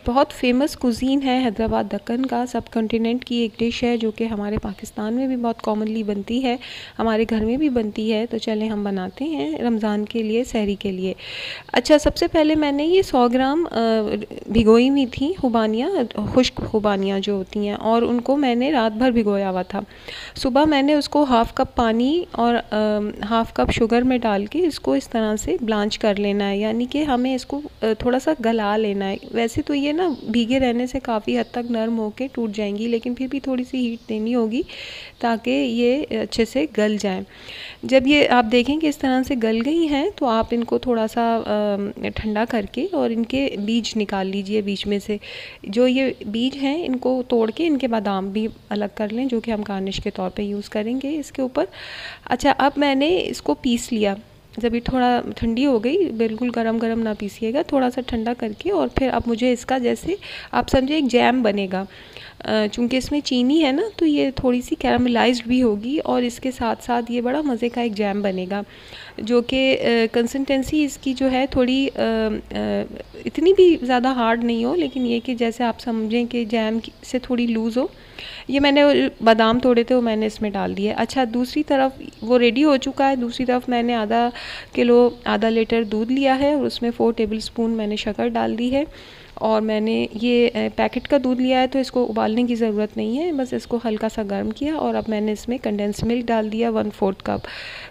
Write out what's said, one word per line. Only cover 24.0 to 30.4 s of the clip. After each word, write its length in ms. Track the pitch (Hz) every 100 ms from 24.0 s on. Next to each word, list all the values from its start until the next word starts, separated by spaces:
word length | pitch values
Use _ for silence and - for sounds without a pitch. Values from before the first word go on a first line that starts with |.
में 180 | 254 254
डाल 260 | 226 196 202
के 120 | 302
इसको 380 | 349 - - 277
इस 120 | -
तरह 280 | 226 214 214
से 220 | - 349
blanch 340 | 220 214 208 -
कर 220 | 220 202
लेना 260 | 202 202
है, 140 | 202 196
यानी 280 | 214 226 247
कि 160 | 285
हमें 320 | 302 247 262
इसको, 280 | 254 - 285 302 -
अ, 120 | 220
थोड़ा 240 | 220 247 254
सा 180 | 320 302
गला 360 | 226 226 202 214
लेना 280 | 214 196
है। 140 | 196 196 -
वैसे 300 | 233 233 -
तो 120 | 302
ये 180 | 285 285
ना 240 | 311 370 240 -
भीगे 280 | 240